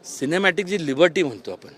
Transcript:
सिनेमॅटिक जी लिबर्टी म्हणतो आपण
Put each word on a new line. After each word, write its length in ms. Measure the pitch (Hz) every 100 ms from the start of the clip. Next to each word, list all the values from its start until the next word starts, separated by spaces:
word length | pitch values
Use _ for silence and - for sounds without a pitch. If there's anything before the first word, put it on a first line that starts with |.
सिनेमॅटिक 600 | - - 139 175 196 180 185
जी 200 | 196 151
लिबर्टी 360 | 131 175 160
म्हणतो 280 | 151 107 -
आपण 180 | 90 92